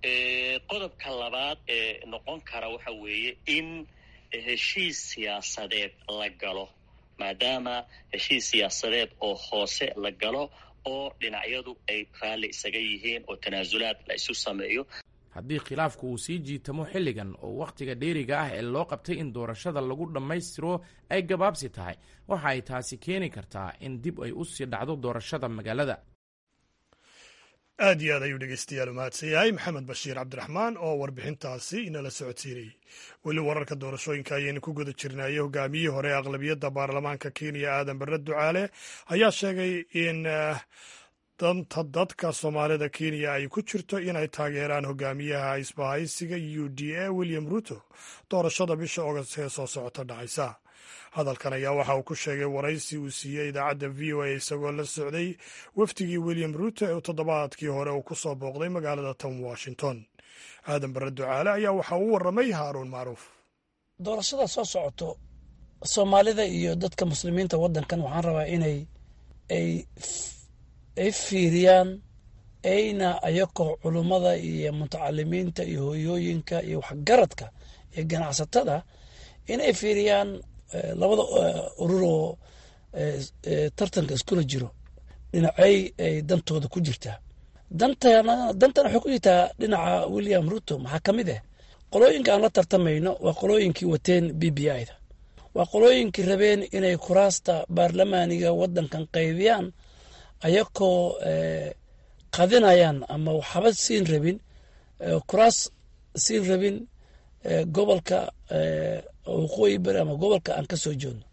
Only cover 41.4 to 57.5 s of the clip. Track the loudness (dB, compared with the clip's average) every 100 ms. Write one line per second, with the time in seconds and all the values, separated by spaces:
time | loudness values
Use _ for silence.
41.4 | 0 0 -4 -6 -4 -2 -2 -2 -6 -2
42.4 | -4 0 0 0 -2 -4 -4 -2 -2 -2
43.4 | -4 -6 -4 -6 -4 -6 -4 -4 -4 -4
44.4 | -4 -2 -2 -2 -4 -6 -6 -6 -4 -4
45.4 | -2 -4 -6 -6 -4 -4 -6 -8 -8 -6
46.4 | -6 -6 -8 -6 -8 -6 -4 -2 -2 -4
47.4 | -4 -6 -6 -14 _ -20 -20 -20 _ 0
48.4 | 0 0 -2 -2 -4 -4 -4 -4 -8 -8
49.4 | -8 -8 -8 -8 -10 -12 -12 -12 -10 -6
50.4 | -6 -8 _ _ -20 -20 -14 -4 -4 -2
51.4 | -4 -4 -2 0 0 0 -2 -8 -6 -4
52.4 | -2 -2 -4 -4 -6 -8 -8 -10 -8 -6
53.4 | -4 -2 -4 -2 -6 -6 -6 -4 -4 -4
54.4 | -6 -6 -4 -6 -8 -6 -6 -4 -6 -8
55.4 | -16 -20 -12 -2 -2 0 -4 -2 -2 -2
56.4 | -4 -4 -4 -2 -2 -2 -4 -4 0 0
57.4 | -2